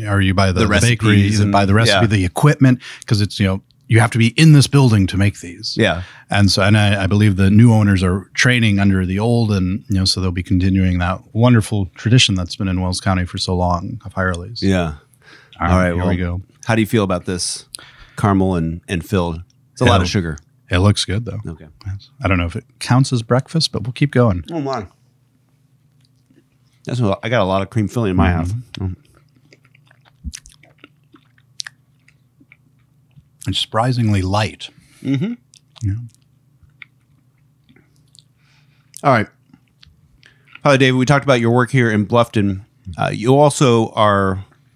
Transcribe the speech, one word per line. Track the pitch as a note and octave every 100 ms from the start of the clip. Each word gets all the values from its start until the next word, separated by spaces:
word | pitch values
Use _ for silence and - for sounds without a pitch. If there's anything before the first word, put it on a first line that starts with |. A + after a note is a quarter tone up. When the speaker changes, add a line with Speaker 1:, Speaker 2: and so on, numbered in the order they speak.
| G#2+
Speaker 1:
or | G2
you | F#2+
buy | F#2+ F#2+
the, | F2+
Speaker 2:
The | -
Speaker 1:
the | G2+
bakery, | A#2 A#2 G#2+ G2+
Speaker 2:
recipes | G2 G#2
Speaker 1:
you |
Speaker 2:
and | G2+
Speaker 1:
buy | G2+ G2
the |
recipe, | G2+ A2+ G2
Speaker 2:
yeah. | F#2+
Speaker 1:
the | G#2+ F2+
equipment, | - D3 C#3+ C3+ B2+ - - -
'cause | G2+
it's, | G#2 -
you | G2
know, | G2 - _ -
you | A2
have | A2+
to | A2+
be | A2+ -
in | D#3+
this | D3 B2+
building | C#3 C3 A2 F#2
to | F#2
make | G2+ -
these. | - - - -
Speaker 2:
Yeah. | G#2+ E2 F#2 - -
Speaker 1:
And | G#2 G2
so, | G#2+
and | G2 G#2+
I, | G2+ G2+
I | F#2
believe | G2+ G#2+ F#2+
the | G2
new | G#2 A#2+
owners | A2 G2+ F#2
are | F#2 F#2+ -
training | - B2+ B2 A2+ G2
under | G2+ F#2+ F2+
the | F#2+
old, | A#2 A#2+ G#2+
and, | G2+ F#2 G2+ -
you | F#2+
know, | F#2+
so | -
they'll | F#2
be | F2+
continuing | F2+ F#2 F#2+ F#2+ F#2 F2+
that | F2 F#2 -
wonderful | A2 B2 A#2 - G#2+ F#2 -
tradition | G#2+ B2+ - F#2+
that's | F2+ -
been | G2
in | F#2
Wells | F#2 F2+
County | G2+ F#2 F2+
for | F#2+
so | - F2+
long | F2+ F2 F#2+ A2+ G2
of |
hire | F#2+ F#2 E2+
lease. | F#2+ A#2
Speaker 2:
Yeah. | G2 F#2 E2 D2 _ _ _ - _ -
Speaker 1:
All | E2+
Speaker 2:
All |
Speaker 1:
right, | F#2
Speaker 2:
right, | F2+
Speaker 1:
here | F2
Speaker 2:
well, | F2+
Speaker 1:
we | F2+
go. | F2+ F#2 - _ -
Speaker 2:
how | A2+
do |
you | G#2
feel | A#2 G2
about | F2+ F2+
this | F2+ - - - - - - - -
caramel | G#2 G2 F#2+ F2+
and, | E2 E2+ -
and | F#2 -
filled? | G2 E2+ E2 - _ _
It's | -
a | B2
lot | G#2
of |
Speaker 1:
It'll | F2
Speaker 2:
sugar. | G#2 E2 D#2 - _ _
Speaker 1:
It | F2+
looks | G2+ G2+
good, | - G2+ A2+
though. | G#2 G2+
Speaker 2:
Okay. | D#2+ D#2+ _ G2
Speaker 1:
Yes. | G2 - -
I | -
don't | F#2
know | F2
if | -
it | - _
counts | - B2 C3+
as | B2
breakfast, | A2+ B2 - E3 -
but | -
we'll | C3+
keep | - C#3+
going. | B2+ A#2+ E2+ -
Speaker 2:
Oh, | E3
my. | C3+ B2+ G2+ _ _ _ _ _ _ _ _ _ _ _ _ _ _ _ _ _ _ _ -
That's | B2
a, | A2 F#2+
I | A2+
got | A#2+
a | F#2+
lot | F#2+
of | F#2+
cream | A2+ G2
filling | A#2+ G#2+
in | F#2
my | F#2+
Speaker 1:
Mm-hmm. | E2+
Speaker 2:
house. | E2+ A2+ A#2+ -
Mm. | F#2+ F#2 _ _ _ _ _ _ _ _ _ _ _ _ - - - _ _ _ - _ _ _ _ _ _ - - - _ _ _ _ _ _ _ _ _ _ _ _ _ _ _ _ -
Speaker 1:
It's | F#2+
surprisingly | - A2 B2+ B2 A2 G2+
light. | F#2 G2+ G#2+ - - - _ _
Speaker 2:
Mm-hmm. | B2+ C3+ G3 A#3+ _ _ _ -
Speaker 1:
Yeah. | G#2 A2 A#2+ _ _ _ _ _ _ _ - _ _ _ _ _ _ _ _ _ _ _ _ _ _ _ _ _ _ _ _ -
Speaker 2:
All | D3
right. | A#2+ G2+ _ _ _ _ _ _ _ _ _ _ _ _ -
Father | D3 C3+
David, | C3 B2+
we | C3
talked | C#3+ C#3+
about | B2
your | A#2
work | B2 A#2+
here | C3+ A#2
in | G#2+ F#2+
Bluffton. | A#2 A#2 A2+ G2+ F#2+ - _ - E2+
Uh, | F#2+
you | G2+ A2 C3+
also | D3 - C#3 A#2 A2+
are, | - G#2 G2+ F#2+ F#2+ G2 _ _